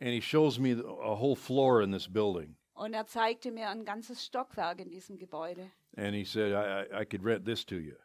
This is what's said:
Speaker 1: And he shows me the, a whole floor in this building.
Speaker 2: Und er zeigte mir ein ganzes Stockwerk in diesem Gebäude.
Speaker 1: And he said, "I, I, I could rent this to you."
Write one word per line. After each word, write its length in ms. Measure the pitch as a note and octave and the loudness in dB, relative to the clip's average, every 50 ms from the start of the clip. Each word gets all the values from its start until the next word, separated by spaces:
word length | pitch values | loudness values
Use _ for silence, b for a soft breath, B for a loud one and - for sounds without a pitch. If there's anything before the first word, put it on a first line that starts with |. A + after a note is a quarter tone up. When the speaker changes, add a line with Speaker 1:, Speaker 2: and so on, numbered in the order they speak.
Speaker 1:
And 100 | C3+ B2 | -2 -2
he 100 | A#2+ A#2 | 0 0
shows 380 | A2 - - D#3 D#3 D3+ A#2+ A#2 | 0 2 4 6 6 6 4 2
me 160 | C3+ C3 A#2+ | 2 2 2
the, 80 | A#2 | 2
a 340 | A#2+ - - - - G#2+ G#2+ G#2 | -2 -6 -8 -4 -2 -2 0 2
whole 160 | A#2+ C#3+ C3 | 2 2 2
floor 440 | - - - B2+ C#3 C3+ C3 B2+ A2+ | 0 -2 0 4 6 8 8 8 8
in 100 | G#2 G2 | 6 4
this 200 | G2 F#2 - - | 2 -2 -4 -2
building. 440 | F#2 G#2+ G#2+ G#2 F#2+ F2 D#2 D2+ - _ _ _ | 0 2 2 2 2 0 -4 -8 -14 _ _ _
Speaker 2:
Und 200 | _ - G3+ A3 A3 | _ -10 -8 -6 -4
er 120 | A3 A3 | -6 -6
zeigte 460 | A3 - A#3+ A3+ A3+ A#3+ A#3+ - B3+ | -4 -2 2 2 2 2 0 -6 -8
mir 160 | A3+ A3+ A3 G#3+ | -8 -6 -6 -6
ein 160 | G3 A3+ A3 | -6 -6 -6
ganzes 420 | G#3+ G3+ A3 A3 A3+ B3 A#3+ - | -8 -8 -8 -8 -12 -12 -12 -10
Stockwerk 540 | - - B3 C4 B3+ - - F3+ E3+ F3 F3+ | -6 -4 -6 -6 -6 -4 -4 -2 -2 -2 -4
in 100 | F#3 F3 | -10 -14
diesem 260 | E3+ F#3 F3+ - G3+ | -14 -16 -16 -16 -16
Gebäude. 540 | F3 F#3 F#3 - D3+ D#3+ E3+ F3 F3 F#3 F#3 _ _ _ _ - | -16 -14 -10 -8 -8 -6 -6 -8 -10 -14 -18 _ _ _ _ -8
Speaker 1:
And 160 | - G#2 G2+ | -4 -4 -2
he 120 | G2+ G#2 G2 | -2 -2 -4
said, 260 | - - A2 G#2+ G2+ | -4 0 2 2 2
"I, 420 | G2+ G2+ G#2 G2+ G2 G2 G2 - G2 | 4 2 2 0 0 -2 -4 -4 -6
I, 60 | G#2 | -6
I 20 | G#2+ | -6
could 200 | - - G2 F#2 | -4 -6 -4 0
rent 200 | A2+ A2+ G2+ F#2 | 0 0 0 0
this 200 | G#2+ A#2 G2+ - | -4 -4 -4 -4
to 100 | - G2 | -6 -6
you." 180 | F2+ D#2+ D2 C2 - _ | -8 -8 -8 -12 -18 _